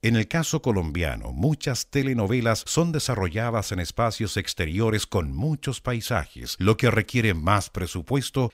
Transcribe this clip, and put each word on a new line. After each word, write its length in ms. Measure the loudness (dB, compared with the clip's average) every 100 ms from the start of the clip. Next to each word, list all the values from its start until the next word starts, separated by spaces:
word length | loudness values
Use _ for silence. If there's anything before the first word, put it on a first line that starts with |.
En 140 | 4 2
el 140 | 2
caso 320 | 0 0 0
colombiano, 720 | 2 2 0 0 -2 -2 -6
muchas 560 | 0 0 2 -2 -4 -2
telenovelas 720 | -2 0 2 2 2 2 0 0
son 280 | 0 2
desarrolladas 800 | 0 -2 0 0 0 0 -2 -2
en 80 | -4
espacios 560 | -4 0 0 0 -2 -2
exteriores 680 | -4 -4 -2 2 2 2 0
con 300 | -2 -2 -2
muchos 460 | -2 -2 -4 -6
paisajes, 760 | -4 -4 -2 -2 -4 -10 -10 -2
lo 180 | 2 4
que 120 | 4
requiere 440 | 2 0 0 2
más 360 | 0 2 2 0
presupuesto 840 | -6 -6 -6 -2 -2 -2 -2 -2